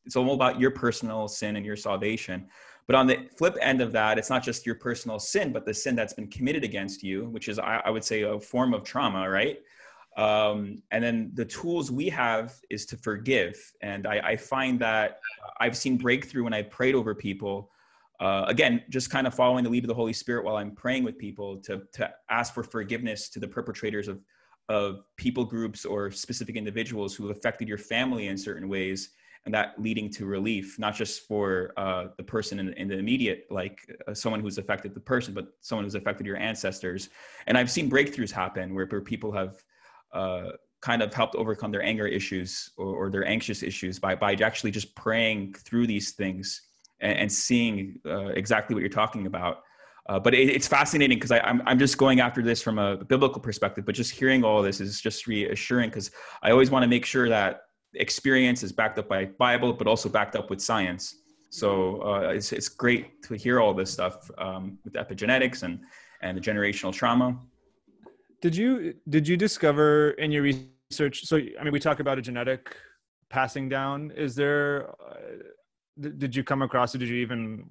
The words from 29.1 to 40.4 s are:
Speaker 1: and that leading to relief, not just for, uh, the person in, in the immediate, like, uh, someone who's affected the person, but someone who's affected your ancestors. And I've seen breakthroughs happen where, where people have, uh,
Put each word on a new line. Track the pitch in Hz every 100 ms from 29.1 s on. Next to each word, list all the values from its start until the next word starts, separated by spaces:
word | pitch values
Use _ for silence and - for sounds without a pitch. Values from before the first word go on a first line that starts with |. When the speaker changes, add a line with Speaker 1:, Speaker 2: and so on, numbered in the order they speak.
| _ _ -
Speaker 1:
and | -
that | 107 - -
leading | 110 110 104
to | - 98
relief, | 98 104 107 98 -
not | 107
just | 104 110 - -
for, | 107 98 92 90 -
uh, | 98 92 90 -
the |
person | 95 113 104 101
in, | 95
in | - 98
the | 98
immediate, | 104 131 117 87 -
like, | 101 92 95 - - -
uh, |
someone | 107 117 110
who's | 104 98
affected | 98 101 104
the | 104
person, | - 127 120
but | 101 95 _
someone | - 113
who's | 104 101
affected | 101 98 101
your | 98
ancestors. | 110 110 95 95 92 92 - - - - -
And | 123
I've | 127
seen | 175 147
breakthroughs | 135 147 139 107
happen | - 92 95 92
where, | 95 95
where | 104
people | 98 113 110
have, | 101 95 - _ _ _ - _
uh, | - 95 90